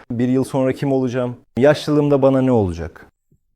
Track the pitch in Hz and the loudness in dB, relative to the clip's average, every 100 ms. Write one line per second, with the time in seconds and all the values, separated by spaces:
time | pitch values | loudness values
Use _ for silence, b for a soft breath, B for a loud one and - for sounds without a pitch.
0 | - 117 123 127 127 139 131 131 143 135 | -10 -4 0 0 -2 -2 -2 -2 -2 -2
1 | 127 123 123 120 _ - 139 147 - 147 | -2 -4 -6 -8 _ 0 2 2 0 0
2 | 147 143 135 135 131 123 98 82 80 - | 2 2 2 2 2 2 0 -4 -10 -14
3 | - _ _ _ _ | -20 _ _ _ _